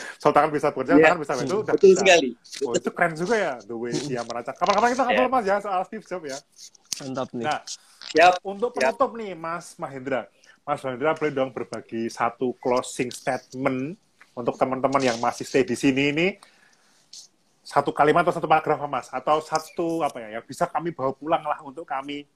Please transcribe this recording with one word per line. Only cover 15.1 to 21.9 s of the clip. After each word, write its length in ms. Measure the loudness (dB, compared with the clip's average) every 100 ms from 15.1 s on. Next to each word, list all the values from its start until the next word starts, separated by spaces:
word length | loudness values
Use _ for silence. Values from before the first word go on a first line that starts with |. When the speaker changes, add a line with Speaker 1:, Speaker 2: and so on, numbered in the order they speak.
| 2
Speaker 1:
masih 300 | -2 -2 -2
stay 160 | 0
di 100 | 0
sini 300 | 2 2 2 0
ini. 180 | 0 -2 -2 -14 _ _ _ _ _ _ -20 -20 _ _ _
Satu 280 | -2 0 0
kalimat 320 | 4 4 6
atau 80 | 2
satu 140 | 0 2
paragraf, 320 | 2 2 -2
Mas, 220 | -2 -6 -6
atau 300 | -6 0 0
satu, 640 | 0 -6 -6 -6 -4 -2
apa 160 | -4 -4
ya, 100 | -10
yang 100 | -12
bisa 220 | -12 -4 -4
kami 240 | -2 -6
bawa 200 | -4 -4
pulang 320 | -4 -2 -2
lah 160 | -2 -6
untuk 200 | -8 -16
kami 440 | -8